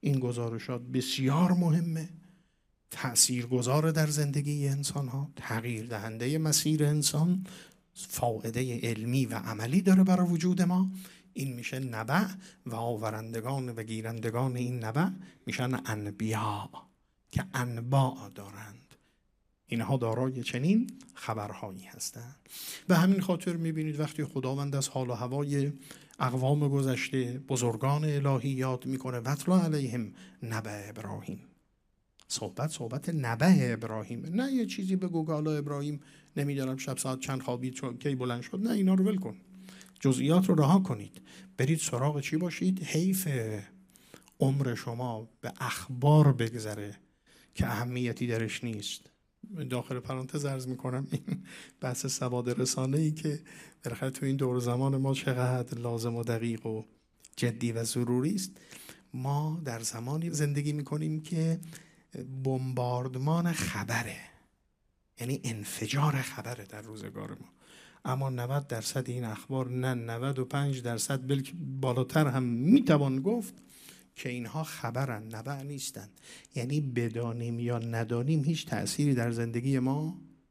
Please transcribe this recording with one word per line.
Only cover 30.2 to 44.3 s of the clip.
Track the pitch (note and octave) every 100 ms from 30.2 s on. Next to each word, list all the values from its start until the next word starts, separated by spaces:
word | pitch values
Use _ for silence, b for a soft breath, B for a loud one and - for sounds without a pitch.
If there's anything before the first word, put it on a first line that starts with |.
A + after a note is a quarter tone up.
| B B
نَبَأَ | A#2 A2 A2 G#2 G2+
ابراهیم»، | A2+ G#2 G2+ - F#2+ - _ _ _ _ _ _ _ -
صحبت، | - G#2+ - D3
صحبت | - A#2 B2+ -
نبأ | D#3+ B2 A2+ D#3 F3
ابراهیم، | B2+ A2+ A2+ A2 G2+ A#2+ C#3+
نه | F3+ C4+
یه | C4 G#3+
چیزی | - F#3+ F#3+
بگو | F#3 E3 D#3
که |
حالا | D#3 D#3
ابراهیم، | D3+ C#3+ C#3+ D3 D3 B B B -
نمی‌دونم، | C#3+ C#3 C3 C3
شب | C3+ C3
ساعت | C#3 C3
چند | - C3+
خوابید، | C3 B2 B2+
چون | B2+ C3 A#2+
کی | D3
بلند | C3+ B2+ A#2+
شد. | C3 F#3+
نه، | A3
اینا | A3+ F#3+
رو | F#3+
ول | F#3+ G3+
کن، | A#2+ - - B B B B B
جزئیات | C#3 B2+ C3+ E3+ F#3
رو |
رها | E3+ C#3+ F#3+
کنید، | F#3+ A2 - - B B B -
برید | C3 D#3+
سراغ | - A#2+ C#3 D3
چی | C#3 D#3
باشید؟ | F3 - F3+ F#3
حیف | D#3+ D#3 F#3 F#3+ F3+ C3+ A2 G#2+ G2+ - - B B B B